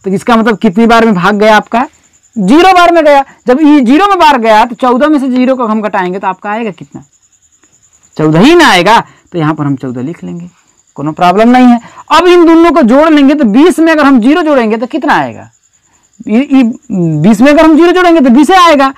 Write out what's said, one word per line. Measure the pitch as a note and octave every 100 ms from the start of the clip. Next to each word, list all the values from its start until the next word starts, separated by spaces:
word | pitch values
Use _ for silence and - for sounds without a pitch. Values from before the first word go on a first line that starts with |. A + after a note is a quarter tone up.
| G3
तो |
इसका | F#3 - A#3
मतलब | A3+ G#3
कितनी | A3 F3+ A3+
बार | A3+ A3+
में | F3+
भाग | F3 G#3
गया | G#3+ G#3+
आपका, | - A3+ C#4+ - _ _ _ A3+
ज़ीरो | F#3 D4 F#4
बार | F4+ F4
में | E4+ D4+
गया। | C#4 C4+ - -
जब | C4
ये | D4+ D4
ज़ीरो | A#3 D4 G4+
में | F#4+
बार | D#4+ C4+
गया | A3+ G#3+ A#3+
तो | A#3+
चौदह | B3+ B3 D4
में | D4+
से | C4
ज़ीरो | B3 B3+ B3+
को | A#3
हम | G#3+
घटाएंगे | G#3 G3 F3+ F#3+
तो | G3
आपका | F3+ G#3
आएगा | G#3+ A3+
कितना, | E3+ C#3+ - C#3+ _ _ _ _ _ _ _ _ _ _ -
चौदह | D#3 D#3
ही | B3 F4
ना | C#4
आएगा। | F#3+ F3+ A3 - _ _
तो | F3
यहाँ | D3+
पर | D#3 C#3+
हम | C3+
चौदह | C3+ B2
लिख | C3 F3
लेंगे, | F3+ F3 F3 _ _ _ _ -
कोनो | C#3+
problem | D3+ F3+ F#3 A#3
नहीं | B3+ B3
है। | A#3+ - - -
अब | D4+ F4+
इन | F4 E4
दोनों | E4 E4+
को | C#4+
जोड़ | A#3 C4 D#4+
लेंगे | D4 C#4 D4+
तो | A#3+
बीस | G#3+ F4 -
में | E4
अगर | D#4 C#4
हम | C4+
ज़ीरो | A3 E4+
जोड़ेंगे | D#4 C#4+ A3 A3+
तो | A#3+
कितना | D#4 D4 F#3
आएगा, | E3 G#2 G2+ _ _ _ _ _ _ _
ये, | - G#3+
ये | C#4+ C4+ A3+ - _ G3 E3 D3+
बीस | F3 G#3+
में | C#4
अगर | D4
हम | D#4+ D4+
ज़ीरो | F4
जोड़ेंगे | F4+ F4+ E4
तो | C4+
बीस | A#3+ D4+
आएगा, | F#4 F4 D4 C4+